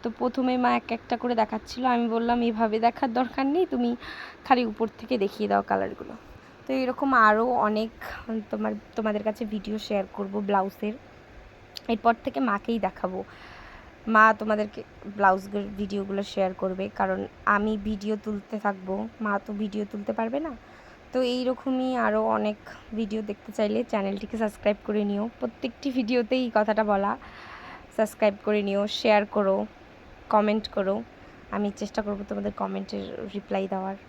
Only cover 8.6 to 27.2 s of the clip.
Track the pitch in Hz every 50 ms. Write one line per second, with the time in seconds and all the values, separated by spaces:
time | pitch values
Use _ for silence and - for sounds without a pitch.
8.6 | 214 214 214 208 - - - - 214 220 208 208 208 220 208 - 240 208 214 214
9.6 | 190 - 214 220 - - 208 202 190 196 - - 202 190 196 208 202 196 202 196
10.6 | 190 196 - - - 208 214 277 - - - - - - - - - - - -
11.6 | - - - - - - 233 214 - 233 233 233 - 277 - 277 269 233 202 202
12.6 | - - 233 226 202 190 - - - 185 185 190 196 - - - - - - -
13.6 | - - - - - - - - - - 220 214 220 220 220 214 220 214 214 214
14.6 | 214 208 - - - - - - - 208 196 208 202 196 185 196 190 196 202 208
15.6 | 202 202 208 196 208 196 202 202 196 196 196 196 202 - - 202 190 185 190 -
16.6 | - 190 185 185 190 208 - - 202 190 190 190 196 - - - - - 202 202
17.6 | 208 214 220 208 196 214 220 202 202 208 214 208 208 214 208 202 202 - - 208
18.6 | - 208 196 190 185 185 190 196 214 226 - - 226 208 202 202 - - 214 202
19.6 | 214 202 190 214 208 202 - 202 202 - 220 220 226 226 240 285 320 320 254 220
20.6 | - - - - - - - - - - - 254 262 247 247 254 254 247 262 247
21.6 | - 269 262 254 254 262 254 247 226 214 208 220 220 220 220 214 214 208 214 -
22.6 | - - - - - - 220 214 226 196 214 220 214 208 202 - - - 214 -
23.6 | 214 208 214 220 247 - - 214 196 196 196 196 - - - 220 226 214 - -
24.6 | - 208 208 202 - - 208 214 208 202 202 202 208 233 - - - 233 226 -
25.6 | - 254 - - - 285 247 254 240 208 254 247 240 214 262 254 254 240 - 214
26.6 | 214 214 214 214 220 208 208 196 196 202 226 269